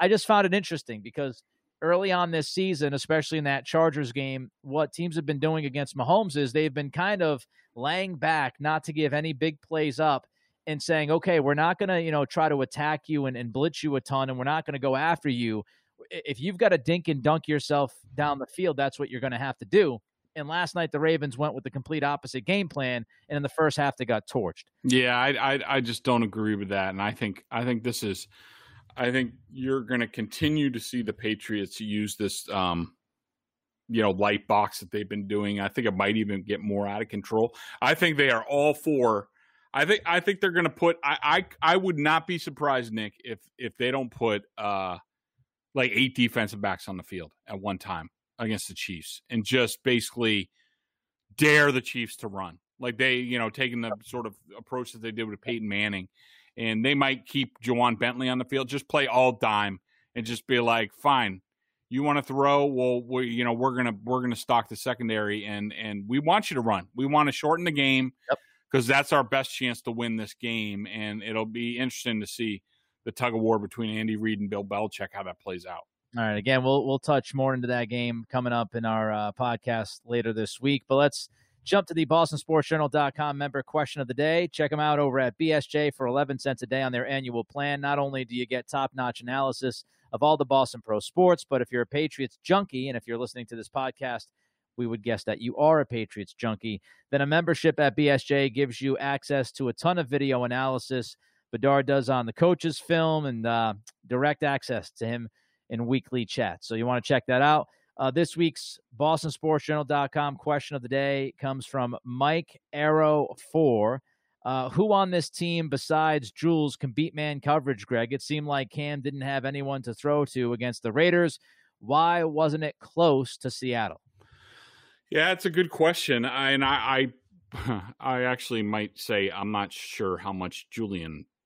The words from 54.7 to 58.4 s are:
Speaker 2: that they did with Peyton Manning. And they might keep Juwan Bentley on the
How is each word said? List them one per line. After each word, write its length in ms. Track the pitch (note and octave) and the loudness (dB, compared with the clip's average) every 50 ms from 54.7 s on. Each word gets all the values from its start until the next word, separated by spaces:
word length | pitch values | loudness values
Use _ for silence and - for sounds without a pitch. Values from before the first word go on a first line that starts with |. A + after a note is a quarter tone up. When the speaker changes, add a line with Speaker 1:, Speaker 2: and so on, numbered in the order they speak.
| B2+ B2+ A#2+ - | -8 -8 -8 -8
Speaker 2:
that 80 | - A2+ | -12 -10
they 120 | A2 A2+ | -10 -8
did 120 | G#2+ A#2 A2+ | -6 -6 -6
with 160 | G#2+ G#2 - | -6 -6 -8
Peyton 280 | - C3 A#2+ A#2 A2 G#2 | -6 -6 -4 -4 -4 -2
Manning. 400 | G2 G2+ G#2+ G#2 G2+ F#2+ F#2 - _ _ _ _ - _ _ _ - | -2 0 0 0 -2 -6 -8 -10 _ _ _ _ -20 _ _ _ -10
And 280 | - A#2 A2+ A2 A2 A#2 | -6 -4 -2 0 0 2
they 100 | C#3 C#3+ | 2 2
might 300 | C#3 C#3 C3+ C3+ B2+ - | 2 2 0 0 -4 -8
keep 360 | - - C#3 C3 - _ - | -4 -2 -2 -2 -4 _ -8
Juwan 380 | A2+ A#2+ A#2+ A#2+ B2 A#2+ A2+ G#2 | -2 -2 2 2 2 2 2 0
Bentley 300 | B2 A#2+ A#2+ B2 C3 B2+ | -2 -2 -2 -2 -2 -2
on 100 | B2+ | -2
the 60 | B2+ | -2